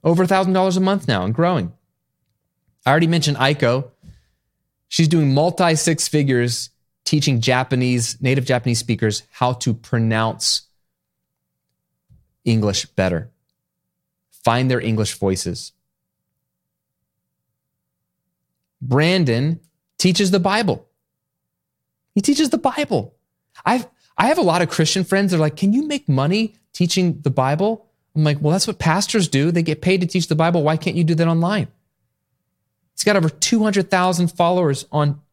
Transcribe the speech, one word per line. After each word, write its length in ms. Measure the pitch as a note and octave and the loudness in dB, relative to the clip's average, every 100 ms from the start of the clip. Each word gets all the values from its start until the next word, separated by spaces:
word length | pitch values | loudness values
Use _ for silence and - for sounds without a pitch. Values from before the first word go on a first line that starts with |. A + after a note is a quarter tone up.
Over 200 | D#3+ E3+ | 2 2
a 40 | F3+ | 2
thousand 260 | F#3+ F#3+ | 2 2
dollars 240 | F#3 F#3+ F#3 | 2 2 2
a 40 | |
month 260 | F#3+ G3+ - | 0 0 -2
now 180 | G2+ | -2
and 80 | F#2 | -2
growing. 400 | A2+ B2 A2+ F2 - _ _ _ _ _ _ _ _ _ _ | 0 0 0 -4 -10 _ _ _ _ _ _ _ _ _ _
I 60 | B2 | 0
already 160 | D3+ E3 | 2 2
mentioned 300 | E3+ D3+ C3+ | 0 0 0
Aiko. 520 | C3+ D3 B2 B2+ - _ - - _ _ _ _ _ _ _ | 0 2 0 0 -4 _ -20 -20 _ _ _ _ _ _ _
She's 200 | - D#3+ | 0 2
doing 260 | E3 C#3+ | 4 2
multi 420 | C3+ E3+ E3+ F3 | 2 0 0 0
six 320 | D#3 - D#3 - | 2 0 -2 -2
figures, 640 | D3+ C#3 B2+ A#2+ A#2+ - _ _ _ | 0 0 0 0 -4 -10 _ _ _
teaching 380 | - D3+ C#3+ B2 | -2 0 0 0
Japanese, 800 | B2 B2+ B2+ B2+ B2+ B2 A#2 - | 2 0 0 -2 0 0 -4 -4
native 240 | C3 C3+ | 0 0
Japanese 320 | B2+ B2 - A#2 | 0 -2 0 -4
speakers 460 | - A2 A2 G2+ _ | -2 -2 -2 -4 _
how 220 | - B2 | -4 -2
to 200 | B2 - | -2 -4
pronounce 920 | A2+ - A#2+ A2+ A2 A2+ - - - _ _ _ _ _ _ _ _ _ _ _ _ _ _ _ _ _ _ | -4 -4 -2 0 0 -2 -4 -4 -4 _ _ _ _ _ _ _ _ _ _ _ _ _ _ _ _ _ _
English 420 | A#2+ A2+ G#2 F#2+ | 0 2 2 -2
better. 460 | - - F#2 E2+ - _ _ _ _ _ _ _ _ _ _ | -6 -2 -2 -2 -8 _ _ _ _ _ _ _ _ _ _
Find 400 | _ A#2 A#2+ B2+ | _ 0 0 0
their 100 | B2 | 0
English 380 | A2+ A2 G#2 - | 0 -2 -2 -2
voices. 540 | G2 F#2 F2+ E2+ - _ _ _ _ _ _ _ _ _ _ _ _ _ _ _ _ _ _ _ _ _ _ _ _ _ _ _ _ _ _ _ | -2 -2 -4 -10 -14 _ _ _ _ _ _ _ _ _ _ _ _ _ _ _ _ _ _ _ _ _ _ _ _ _ _ _ _ _ _ _
Brandon 800 | B2+ B2+ D#3+ F#3 C#3+ A#2 C#3+ E3 _ _ _ - | -2 2 2 2 0 0 -2 -4 _ _ _ -2
teaches 320 | F#3 F3+ F#3+ | 0 2 0
the 100 | F#3+ | 0
Bible. 480 | F#3 G#3 G3+ - _ _ _ _ _ _ _ _ _ _ _ _ _ | 0 0 -2 -4 _ _ _ _ _ _ _ _ _ _ _ _ _
He 80 | G#3 | -2
teaches 300 | G3+ C#4+ D4+ | 0 0 0
the 80 | - | 0
Bible. 560 | C4+ D4+ D4 F3+ G#2 _ _ _ _ - | -2 -2 -2 -4 -4 _ _ _ _ -6
I've, 220 | - B3 - _ _ - | -2 -2 -2 _ _ 0
I 100 | A3+ | 2
have 100 | E4 | 4
a 60 | |
lot 180 | F3+ E3+ | 2 2
of 80 | E3+ | 0
Christian 340 | - D#3 F#3+ | 0 0 0
friends 280 | F3+ F#3+ G3+ | 0 0 2
that 60 | F3 | 2
are 40 | |
like, 160 | D3+ D3+ | 0 0
"Can 160 | G3 | 0
you 140 | A#3+ D4+ | 2 0
make 200 | C#4+ - | -4 0
money 480 | C3+ C#3+ G3+ A3+ _ _ | 0 2 0 -2 _ _
teaching 480 | - F3+ - F3+ D#3+ | -4 0 2 0 0
the 80 | C#3+ | -2
Bible?" 560 | B2+ C3 D3+ G3+ A3 _ _ _ | 0 0 0 -2 -4 _ _ _
I'm 80 | D#3 | 0
like, 180 | D3+ C#3+ | 0 0
"Well, 100 | D3+ | 0
that's 160 | F#3 - | 0 -2
what 120 | - | -2
pastors 480 | E3 E3+ - A3+ E3 | 0 0 0 0 0
do. 240 | C3+ D#3 | 0 0
They 120 | E3+ | 0
get 180 | E3 D3+ | -2 -2
paid 200 | F3+ F#3+ | 0 0
to 60 | F3 | 0
teach 200 | F3 E3 | -2 -2
the 80 | |
Bible. 280 | D#3 E3 E3+ | 0 2 2
Why 140 | D3+ D#3 | 0 -2
can't 180 | F#3 | -2
you 80 | F3 | -2
do 120 | E3 | 0
that 120 | D#3+ E3 | 2 0
online?" 400 | E3 E3+ G#3 A#2+ _ _ _ _ _ _ _ _ _ _ _ _ | 0 0 -2 -6 _ _ _ _ _ _ _ _ _ _ _ _
He's 100 | - | -4
got 140 | G#3 G3+ | 0 2
over 120 | D#3+ | 0
two 340 | - - A#3 | -2 -2 0
hundred 280 | G#3+ G3+ F3 | 2 0 0
thousand 380 | F#3+ F3+ F3 F3 | 0 0 0 -2
followers 560 | - E3+ F3+ E3 C3+ - | 0 0 2 0 -2 -4
on 280 | D3+ D3 C#3+ _ | -2 -2 -4 _